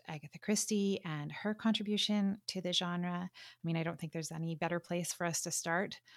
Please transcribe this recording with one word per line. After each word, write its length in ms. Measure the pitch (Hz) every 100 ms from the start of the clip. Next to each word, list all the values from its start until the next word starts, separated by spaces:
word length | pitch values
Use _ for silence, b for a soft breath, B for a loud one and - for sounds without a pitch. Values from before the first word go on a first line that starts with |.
| -
Agatha 320 | 156 151 -
Christie 640 | - 214 - 208 196 190
and 260 | 170 151 147
her 240 | 151 208
contribution 840 | 214 226 214 208 208 - 208 196 202 -
to 140 | 185
the 100 | 180
genre. 580 | 175 175 175 175 175 180
I 0 | B B B 165
mean, 100 | 165
I 80 |
don't 160 | 165 156
think 140 | 165
there's 180 | 165 156
any 240 | 160 165 160
better 240 | 165 170
place 320 | - 175 165
for 140 | - 175
us 160 | 165
to 100 | 170
start 480 | - 170 170 202 - B